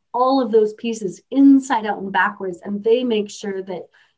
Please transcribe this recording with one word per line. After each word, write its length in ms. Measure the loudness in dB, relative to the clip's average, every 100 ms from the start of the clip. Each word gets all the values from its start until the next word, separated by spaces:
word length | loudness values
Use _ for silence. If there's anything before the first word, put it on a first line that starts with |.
| _
all 300 | -2 0 0
of 100 | 2
those 220 | 2 2
pieces 480 | -2 -8 -6 -8 -10 _
inside 560 | 4 6 6 4 -2 -4
out 100 | -6
and 100 | -4
backwards, 480 | -2 -2 -4 -10 -10
and 220 | -8 -4
they 180 | 0 2
make 280 | 2 -2 -4
sure 320 | -8 -8 -8
that 260 | -8 -12 -14 _ _